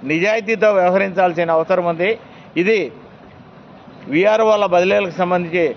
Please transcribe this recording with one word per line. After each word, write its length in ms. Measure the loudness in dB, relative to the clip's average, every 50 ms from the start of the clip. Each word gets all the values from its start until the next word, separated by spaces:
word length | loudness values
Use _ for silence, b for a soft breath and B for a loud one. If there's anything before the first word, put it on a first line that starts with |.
| -4 -4
నిజాయితీతో 580 | -2 -2 0 0 0 -2 -2 -4 -2 2 2 2 4 4
వ్యవహరించాల్సిన 720 | 2 2 2 2 0 -2 0 0 0 0 2 0 -2 0 0 0
అవసరం 280 | 2 0 0 0 0 -2
ఉంది. 200 | -2 -2 -2 -2 -2 -4 B B B B B B B -2
ఇది 180 | 0 0 0 0 -2 -4 -8 -14 -20 -20 -20 -20 -20 -20 -20 -20 -20 -20 -20 -20 -20 -20 -20 -20 -20 -20 -20 -20 -12 -4 -2
వీఆర్ఓల 520 | 0 2 2 2 2 2 2 2 2 0 2 2
బదిలీలకు 420 | 2 2 2 0 0 -2 -2 -4 -4
సంబంధించి 440 | -2 -2 0 -2 -2 -2 -2 0 0 0 -2